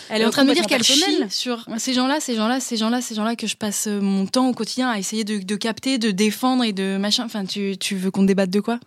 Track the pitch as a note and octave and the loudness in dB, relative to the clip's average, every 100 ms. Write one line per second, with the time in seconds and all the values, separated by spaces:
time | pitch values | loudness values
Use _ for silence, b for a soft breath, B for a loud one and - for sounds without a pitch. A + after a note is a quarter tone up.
0 | - G#3+ A3+ C#4 C#4 D4 D#4 C4 A3+ C#4 | -4 0 2 4 4 4 2 2 4 4
1 | G4 D#4+ G3+ - B3 A#3 A#3 A3 C4 B3+ | 2 2 0 -4 -4 -6 -6 -6 -2 0
2 | C4 D4+ - A3+ G#3+ C4 - A3+ A3 B3 | 2 0 0 0 0 0 -2 -2 0 0
3 | A#3+ G#3+ A3 A#3 G#3 - G#3 - G#3+ G3+ | -2 -2 -2 -2 -4 -4 -4 -2 -2 0
4 | G3 G3 F#3+ B3+ B3+ - D3 - B3+ G#3+ | 0 0 0 2 2 0 -4 -2 -2 -2
5 | F#3 G#3+ G#3 G#3+ F#3 G#3 A3+ A3 C4 C4+ | -2 -4 -2 -4 -4 -4 -4 -4 -2 0
6 | A3+ F#3 G#3+ G#3 B3+ B3+ A3+ F#3+ F#3+ G3 | 0 2 2 2 0 2 0 0 -2 -2
7 | G#3 G#3 A3+ G#3+ F#3 G3+ G3 F#3+ - G3 | 0 -2 -2 -6 -4 -4 -4 -4 -4 -2
8 | F#3+ G3 G3 G3 F#3+ G3+ G#3+ A#3+ | -2 4 4 4 2 0 0 -4